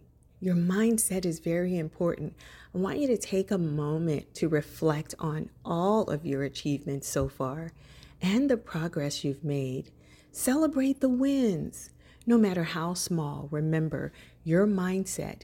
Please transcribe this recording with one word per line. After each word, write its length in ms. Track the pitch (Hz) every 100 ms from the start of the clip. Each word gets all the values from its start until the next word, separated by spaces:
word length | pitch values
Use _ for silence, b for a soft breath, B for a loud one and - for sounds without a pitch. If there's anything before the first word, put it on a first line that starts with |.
| - _ _ -
Your 140 | 185 175
mindset 680 | 175 190 226 226 - 190
is 140 | 180 160
very 400 | 170 170 180 180
important. 560 | 160 - 170 - 151 - B B B
I 40 | 180
want 200 | 190 277
you 80 | 285
to 100 | 214
take 320 | - 190 190
a 80 | 196
moment 760 | 160 147 147 156 165 143 -
to 140 | - 165
reflect 640 | 151 - - 160 151 156 -
on 320 | 160 156 - -
all 400 | - 170 185 220 -
of 140 | 147
your 180 | 160 139
achievements 640 | 139 - 147 139 143 139 -
so 220 | 143 135
far 440 | - 131 147 165 - B B B B
and 280 | 185 220 277
the 80 | 226
progress 680 | - 160 165 165 143 -
you've 200 | 147 135
made. 460 | 151 143 131 131 - - b b b
Celebrate 720 | - - 277 311 262 269 269
the 80 | 262
wins, 800 | 247 269 277 233 165 147 - - b b b
no 140 | - 233
matter 260 | 208 180
how 300 | 160 170 165
small. 540 | 175 - 170 147 143 143
Remember, 600 | 151 156 160 160 135 143 B B B
your 240 | 160 170 208
mindset 760 | 196 185 190 185 - - -